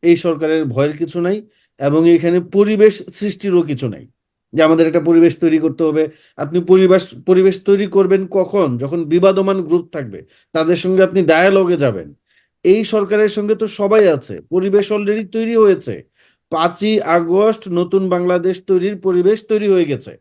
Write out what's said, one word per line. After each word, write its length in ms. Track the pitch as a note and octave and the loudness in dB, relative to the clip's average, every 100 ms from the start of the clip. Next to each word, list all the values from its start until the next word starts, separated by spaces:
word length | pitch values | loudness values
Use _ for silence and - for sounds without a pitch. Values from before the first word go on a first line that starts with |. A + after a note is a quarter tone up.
এই 140 | E3+ E3+ | 2 2
সরকারের 500 | F3 D#3+ D#3 D#3+ D3+ | 0 -4 -2 -2 -2
ভয়ের 320 | A#2+ C#3+ D3+ | -2 -4 -4
কিছু 240 | E3 F3 | -8 -4
নাই, 200 | F3 G#3 G#3+ _ _ _ | -4 -4 -8 _ _ _
এবং 300 | C#3 D3+ E3 | -2 2 4
এখানে 300 | E3+ E3 F3+ | 4 2 -2
পরিবেশ 640 | F3 G3 G#3 G#3+ G#3+ G#3 - | -2 0 0 4 2 2 -14
সৃষ্টিরও 480 | - G#3 F#3 G3+ F3+ | -10 -8 -6 -2 -2
কিছু 260 | D#3 C3+ B2+ | -2 -4 -6
নাই 200 | E2+ - _ _ _ _ | -10 -18 _ _ _ _
যে 100 | D3 | 0
আমাদের 240 | D#3 E3 D#3+ | 2 4 2
একটা 120 | D#3+ | 0
পরিবেশ 380 | D#3 E3 E3+ E3 | 2 4 4 2
তৈরি 200 | E3 D#3 | 0 0
করতে 260 | D#3 C3 | -2 -2
হবে। 240 | E3 D3+ D#3 - _ - | -2 -2 -4 -6 _ -12
আপনি 240 | D3 E3+ | -6 -4
পরিবেশ, 460 | F3 F#3 F#3+ F#3 F#3 B2 - | 2 4 6 2 0 -14 0
পরিবেশ 380 | F#3 F#3+ F#3+ - | 2 2 0 0
তৈরি 220 | G3+ G3+ | 0 2
করবেন 400 | F#3+ F#3 F#3+ F#3+ | 0 2 0 -2
কখন? 500 | G3 F#3 G3+ E3 A#2+ | -4 -2 -2 -2 -2
যখন 280 | C3+ E3+ D#3+ | -6 -6 -2
বিবাদমান 560 | E3 F#3+ F#3+ F#3+ F#3+ | 2 2 2 -2 -2
গ্রুপ 280 | E3 E3+ E3+ | -2 -2 -4
থাকবে, 300 | E3 B2 F#2+ D2+ _ _ | -12 -12 -14 -20 _ _
তাদের 240 | D#3+ D#3+ E3+ | -4 0 0
সঙ্গে 280 | F3+ F#3 | 0 2
আপনি 180 | F#3 F3+ | 2 2
ডায়ালগে 560 | E3 D#3+ F#3 G3 F3+ F3 | 2 4 4 2 0 0
যাবেন। 360 | C#3 G2+ D2 C#2+ _ _ _ _ | -2 -4 -12 -20 _ _ _ _
এই 200 | F3 G3+ | 2 2
সরকারের 460 | G#3+ A3 G3 G#3 G#3+ | 2 -2 -2 0 0
সঙ্গে 260 | G#3 G#3 A3 | -2 -4 -2
তো 120 | G#3+ | -4
সবাই 400 | - G3+ A3 G3+ | -4 0 2 2
আছে, 340 | D3 - F#2+ - | 0 -6 -16 -6
পরিবেশ 420 | F3 G3 G3 G3 | -4 0 -2 -2
already 360 | G#3 G3+ G#3+ G#3 | -4 -4 -6 -6
তৈরি 280 | A3+ A3+ A#3 | -6 -4 2
হয়েছে। 480 | G#3+ F#3 - F2+ - _ _ _ _ | 2 2 -2 -14 -14 _ _ _ _
পাঁচই 520 | D#3+ E3+ F3 G#3+ G#3+ | -2 -2 -2 -2 -2
আগস্ট 600 | - E3+ E3+ F#3 G#3+ A3 G#3 | 0 -2 0 0 0 -2 -4
নতুন 400 | E3+ F3 F#3+ F#3+ | -4 -2 -2 0
বাংলাদেশ 540 | F3+ F3+ F3+ F3 F3+ - | -2 0 0 -2 -6 -2
তৈরির 300 | F#3 F#3 G3+ | -2 0 -4
পরিবেশ 460 | F#3 F3+ F3+ A3 - | -2 0 0 0 -2
তৈরি 180 | G#3+ G#3 | -2 0
হয়ে 180 | F#3+ D#3+ | 0 0
গেছে। 320 | C3+ - D2+ | -4 -8 -20